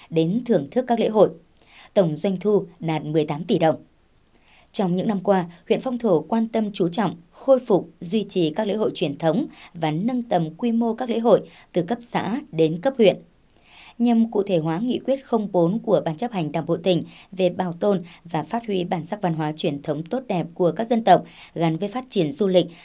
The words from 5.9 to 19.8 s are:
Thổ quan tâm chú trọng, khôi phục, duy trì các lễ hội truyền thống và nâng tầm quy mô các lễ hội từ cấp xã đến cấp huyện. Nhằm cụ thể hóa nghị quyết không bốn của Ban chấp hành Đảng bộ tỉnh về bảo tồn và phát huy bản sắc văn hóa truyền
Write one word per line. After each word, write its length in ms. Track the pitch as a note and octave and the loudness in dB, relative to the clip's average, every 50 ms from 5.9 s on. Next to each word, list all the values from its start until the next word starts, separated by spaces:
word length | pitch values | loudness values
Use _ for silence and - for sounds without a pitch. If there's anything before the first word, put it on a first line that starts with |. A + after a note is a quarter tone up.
| B3 A#3 | -4 -2
Thổ 220 | A#3+ G#3+ F3 D3+ | 2 2 2 2
quan 280 | D#3+ - A#3 A3+ A3+ A3 | 2 0 -2 -2 -2 -2
tâm 220 | - A3+ G#3+ G3+ | -2 -4 -4 -2
chú 160 | G#3 - F3 E3+ | -2 -2 -2 -2
trọng, 280 | - A#3+ G3+ D#3+ E3 - - _ | -2 -2 -4 -4 -4 -8 -16 _
khôi 260 | _ - - C4+ C4+ B3 B3+ | _ -4 2 4 4 4 4
phục, 220 | - G3 D#3+ - - - - | 2 0 0 0 -2 -14 -14
duy 260 | F3+ E3 G#3 A3 G3 - | -8 -4 -2 -2 -2 -2
trì 220 | - F#3 E3 D3+ | -2 0 0 0
các 160 | D3+ - A3 | 0 -2 -4
lễ 80 | G3 G3 | -4 -2
hội 160 | G#3+ A3 - - | -2 -2 -2 -2
truyền 240 | - F3 C#3+ C#3+ - | -2 -4 -4 -4 -2
thống 280 | E3+ D#3+ D#3 A#3 E4 - - - - - - | 0 0 0 0 -2 -4 -8 -18 -20 -18 -10
và 160 | E3+ E3 D3+ | -6 -4 -2
nâng 320 | D3+ E3 G#3 B3 B3+ B3 | -2 -2 -2 -2 -2 -4
tầm 260 | A#3 - F#3+ F3 D#3+ D#3 D#3+ | -4 0 0 0 0 -2 -4
quy 160 | - A#3+ A#3 | -4 -2 0
mô 220 | A3+ A#3 A#3 A3+ A3 | 0 0 0 0 -2
các 160 | A3+ C4 A#3+ | -4 -4 -4
lễ 80 | G#3+ A3+ | -2 0
hội 300 | A#3 A#3 F#3 - - - - - - _ | 4 4 4 4 4 0 -20 -20 -12 _
từ 100 | - F3+ | -4 -2
cấp 160 | E3+ F3 A#3+ A#3+ | -2 -2 -4 -6
xã 400 | - - - E3 A2 F3+ A3+ D4 - - | -6 -6 -4 -4 -2 -2 -4 -6 -8 -6
đến 280 | - D#3+ D#3+ D#3 E3 E3+ | 0 2 4 4 2 2
cấp 140 | - C4+ C4+ - | -2 0 2 6
huyện. 180 | A3 F3 - - - _ _ _ _ _ _ _ _ _ - - - - - - | 6 6 6 2 -4 _ _ _ _ _ _ _ _ _ -20 -20 -20 -14 -6 -2
Nhằm 320 | A#3 A#3+ A#3 A3+ A3+ A3+ | 2 2 4 4 2 2
cụ 120 | - G#3 | 2 -2
thể 160 | G3 G#3 F#3 D#3+ | 0 2 2 0
hóa 200 | D3+ E3 D#3+ E3+ | 0 0 -2 -2
nghị 220 | A#3 B3+ A3+ - - | -2 -2 -4 -2 -2
quyết 200 | - C4+ C#4 - | -2 -2 -2 -2
không 240 | - A#3+ A3 G#3 - | -2 -2 -2 -2 0
bốn 260 | - F3+ E3+ E3+ G#3 A3+ | 2 2 2 2 2 0
của 220 | - A3 F#3 D3+ - | 0 0 0 2 0
Ban 120 | E3 D#3 | 0 -4
chấp 160 | D#3 A#3 A#3+ | -4 -6 -6
hành 200 | A3+ F#3 D3+ D3 | -4 -4 -4 -4
Đảng 140 | D#3 E3 C#3 | -4 -4 -4
bộ 100 | E3+ E3 | -2 -4
tỉnh 260 | E3+ - F#3+ F3 D#3+ E3+ - - - - - | -2 0 0 0 0 -2 -6 -14 -20 -20 -12
về 180 | - F#3 F#3 F3 | -4 0 0 0
bảo 220 | F3 F#3+ F#3 F3 | 0 -2 -6 -6
tồn 300 | E3+ F3 G#3 G#3 G3 E3+ F3 - - - - | -4 -2 0 0 0 0 -2 -8 -20 -20 -12
và 180 | E3+ - D#3 | -6 -6 -6
phát 240 | D3+ - A3+ A#3 A#3 | -4 -4 -6 -8 -4
huy 180 | A3 G3 F#3 F3 | -4 -4 -4 -2
bản 200 | E3+ F#3 E3 D3 | -4 -4 -6 -6
sắc 180 | - G#3+ G#3+ | -8 -8 -4
văn 120 | - F3 D#3+ | -2 -2 -2
hóa 180 | D#3 D#3 D3+ D3+ | -2 -2 -4 -4
truyền 260 | D#3 - D#3+ C#3+ C#3+ | -4 -4 -4 -4 -4